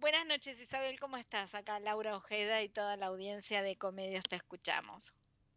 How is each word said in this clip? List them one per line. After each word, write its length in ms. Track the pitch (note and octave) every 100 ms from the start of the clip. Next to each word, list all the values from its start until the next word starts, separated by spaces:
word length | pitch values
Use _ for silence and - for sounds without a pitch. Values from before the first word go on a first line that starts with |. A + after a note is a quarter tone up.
buenas 260 | D4 D4+ E4
noches, 340 | D4 C#4 A#3
Isabel, 400 | B3 C4 C4+ C4+
¿cómo 160 | C#4 B3+
estás? 380 | A#3 G#3+ G3
Acá 260 | G#3 G#3 G#3
Laura 340 | G#3 G#3+ G#3+
Ojeda 460 | G3+ - G#3+ G#3 A3
y 80 | G#3
toda 300 | G#3+ G3+ G3+
la 80 | F#3+
audiencia 560 | F#3 G3 G3+ - G#3
de 80 | G3
Ecomedios 520 | F#3+ G3 F#3+ F#3+ F#3
te 120 | - F3+
escuchamos. 800 | - F3+ - - G#2 - - - - _ _